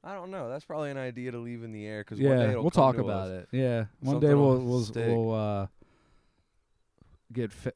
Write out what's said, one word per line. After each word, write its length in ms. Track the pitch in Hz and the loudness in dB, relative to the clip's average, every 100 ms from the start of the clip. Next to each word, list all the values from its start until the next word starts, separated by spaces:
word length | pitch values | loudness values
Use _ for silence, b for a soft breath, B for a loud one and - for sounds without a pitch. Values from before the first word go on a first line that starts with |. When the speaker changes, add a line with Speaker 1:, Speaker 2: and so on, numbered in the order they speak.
Speaker 1:
I 100 | - | -12
don't 180 | 196 180 | -14 -10
know. 160 | 190 120 | -8 -8
That's 140 | 139 | -8
probably 280 | - 156 147 | -8 -6 -6
an 60 | 139 | -6
idea 340 | 127 120 127 | -8 -8 -8
to 80 | 120 | -8
leave 240 | 120 117 | -10 -10
in 80 | 113 | -10
the 120 | 107 104 | -10 -10
air 180 | 107 | -10
'cause 140 | 104 - | -8 0
one 80 | 135 | 4
Speaker 2:
Yeah, 60 | 127 | 6
Speaker 1:
day 120 | 113 | 4
it'll 120 | 104 | 2
Speaker 2:
we'll 80 | 156 | 2
Speaker 1:
come 100 | - | 4
Speaker 2:
talk 120 | 135 123 | 4 4
Speaker 1:
to 60 | |
Speaker 2:
about 260 | 117 101 95 | -2 -2 -6
Speaker 1:
us. 140 | 92 - | -8 -6
Speaker 2:
it. 60 | 123 | -2
Yeah, 280 | 131 117 107 _ | 0 0 -4 _
one 160 | 127 143 | -2 2
Speaker 1:
Something 140 | 147 | 6
Speaker 2:
day 40 | 143 | 6
Speaker 1:
will 140 | 139 127 | 6 4
Speaker 2:
we'll, 80 | 123 | 2
we'll, 180 | 123 | 0
Speaker 1:
stick. 240 | 107 113 117 | -2 -2 0
Speaker 2:
we'll, 260 | 117 113 | 0 0
uh, 340 | 110 107 101 98 _ b b b b b b _ _ _ _ _ _ _ _ _ | 0 -2 -2 -4 _ b b b b b b _ _ _ _ _ _ _ _ _
get 180 | 117 113 | -6 -6
fa-, 220 | - 131 | -4 -10